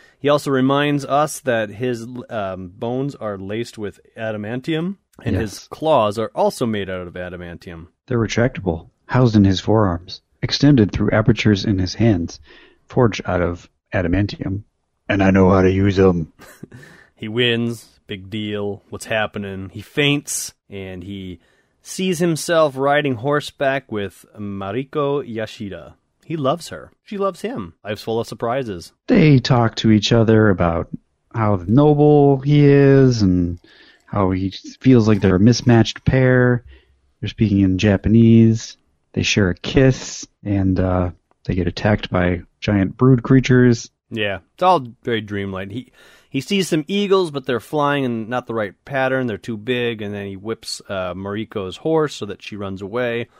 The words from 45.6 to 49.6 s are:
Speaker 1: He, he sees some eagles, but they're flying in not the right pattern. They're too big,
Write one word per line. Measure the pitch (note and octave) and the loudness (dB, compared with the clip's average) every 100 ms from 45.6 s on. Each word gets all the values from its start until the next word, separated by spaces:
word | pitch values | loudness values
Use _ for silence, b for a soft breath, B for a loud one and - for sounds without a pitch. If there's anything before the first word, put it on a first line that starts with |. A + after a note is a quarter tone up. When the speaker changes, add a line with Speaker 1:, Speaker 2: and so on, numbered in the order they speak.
| G2 | -10
Speaker 1:
He, | A2 - b b b b | -12 -14 b b b b
he | C#3 | -8
sees | - G3+ F3 | -2 -2 0
some | E3 D3+ | -2 -2
eagles, | G3+ G3+ F#3+ F3+ | -2 0 0 0
but | C#3 C3 | -6 -6
they're | A#2+ | -6
flying | - D#3 C#3+ C#3+ | -4 -2 -2 -2
in | C3 A2+ G#2+ | -2 -6 -6
not | B2 - | -8 -6
the | |
right | A2+ G#2 - | -6 -8 -10
pattern. | - C3+ C3 C3 B2 | -10 -4 -2 -2 -4
They're | G2 | -6
too | - | -8
big, | A2 | -10